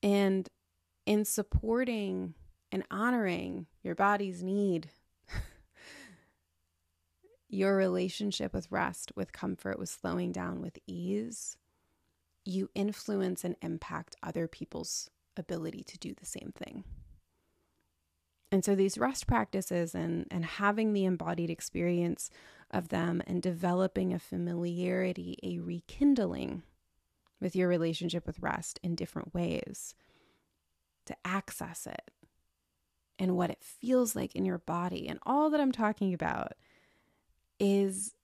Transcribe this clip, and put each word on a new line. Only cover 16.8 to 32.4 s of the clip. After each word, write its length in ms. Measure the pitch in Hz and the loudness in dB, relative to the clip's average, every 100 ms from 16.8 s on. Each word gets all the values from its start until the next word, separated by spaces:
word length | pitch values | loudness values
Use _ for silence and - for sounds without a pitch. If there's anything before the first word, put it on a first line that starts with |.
| 190 - - - _ _ _ _ _ _ _ _ _ _ _ _ _ | -14 -16 -16 -20 _ _ _ _ _ _ _ _ _ _ _ _ _
And 120 | 196 | 2
so 120 | 196 196 | 4 4
these 220 | 190 220 | 4 4
rest 300 | 240 269 - | 0 0 2
practices 680 | 240 208 190 - 175 170 | 2 2 -2 0 0 0
and, 320 | 175 170 170 - | -2 -2 -2 -2
and 140 | 175 165 | -4 -4
having 480 | - 202 208 220 | 0 2 2 2
the 120 | 208 190 | 4 2
embodied 440 | 175 160 170 170 | 2 0 -2 -2
experience 800 | 165 - 170 175 175 170 - - - - - - | -4 -6 0 2 4 2 0 -6 -12 -20 -20 -4
of 180 | - 170 | -4 -2
them 320 | 190 175 175 - | 0 0 0 0
and 140 | 175 | -2
developing 720 | 185 170 175 180 190 190 185 | 0 0 2 4 2 2 0
a 60 | 180 | -2
familiarity, 1160 | - 180 175 175 175 175 180 185 185 175 175 - | -4 -4 -2 -2 -2 0 0 0 0 -2 -6 -6
a 160 | 185 175 | -6 -4
rekindling 1040 | 170 170 - - 285 262 190 175 65 - - _ _ _ _ _ _ _ | -4 -6 -8 4 6 6 4 0 -4 -6 -10 _ _ _ _ _ _ _
with 160 | 185 185 | -2 2
your 120 | 180 | 4
relationship 580 | 175 165 165 175 175 - | 4 2 0 -2 -2 -6
with 160 | 160 | -4
rest 380 | - - - - | -2 -2 -4 -6
in 140 | 175 170 | -4 -2
different 380 | - - - | -4 -6 -6
ways, 600 | 175 170 - - - - - _ _ _ _ _ _ _ _ _ _ - | -2 0 -2 -4 -10 -14 -16 _ _ _ _ _ _ _ _ _ _ -16
to 100 | - | -10
access 640 | 175 190 - - - 165 - | -4 -4 -4 -10 -10 -10 -12
it 260 | - - _ _ _ | -12 -14 _ _ _